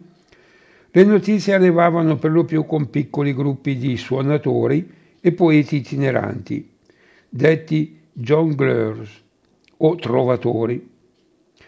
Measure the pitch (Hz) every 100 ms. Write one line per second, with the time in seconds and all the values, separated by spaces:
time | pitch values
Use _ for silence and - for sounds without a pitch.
0 | - _ _ _ _ _ _ _ _ 170
1 | 202 208 202 214 196 196 180 170 170 165
2 | 160 143 160 160 156 156 151 156 131 143
3 | 139 143 143 135 143 135 143 131 131 117
4 | - 131 135 147 139 120 117 143 180 -
5 | _ _ 175 175 170 151 135 147 117 139
6 | 139 117 101 - - 113 - _ _ _
7 | _ _ _ 123 160 156 160 156 151 -
8 | _ - 117 151 160 139 131 120 110 110
9 | 107 - _ _ _ _ _ _ 156 170
10 | 113 123 123 123 120 113 117 120 - _
11 | _ _ _ _ _ _